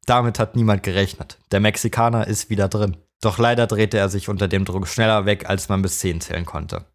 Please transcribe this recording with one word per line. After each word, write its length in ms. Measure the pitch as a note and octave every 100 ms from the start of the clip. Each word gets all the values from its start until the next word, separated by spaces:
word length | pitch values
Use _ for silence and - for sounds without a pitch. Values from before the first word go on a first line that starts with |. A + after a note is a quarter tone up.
| -
Damit 320 | B2 A#2+ -
hat 180 | A2 A#2+
niemand 260 | A2 G2+
gerechnet. 560 | G2 F#2 G2 - - - _
Der 80 | G2
Mexikaner 680 | G#2+ - A2+ - A#2 A2+ G#2
ist 240 | G2+ -
wieder 180 | G#2 G2
drin. 280 | G#2 G#2 E2 _ _
Doch 160 | A2 F#2+
leider 280 | A#2+ A#2+ A#2
drehte 320 | G#2+ G#2+ A2
er 100 | G2
sich 200 | G2 -
unter 200 | G2 G2
dem 160 | F#2+
Druck 240 | F#2+ F#2 F2+
schneller 380 | - A2 G#2+ G2
weg, 220 | G2+ -
als 200 | F#2+ -
man 140 | F#2+
bis 160 | G2 -
zehn 220 | F#2+ E2
zählen 260 | - E2 E2+
konnte. 400 | D#2+ D#2+ E2 -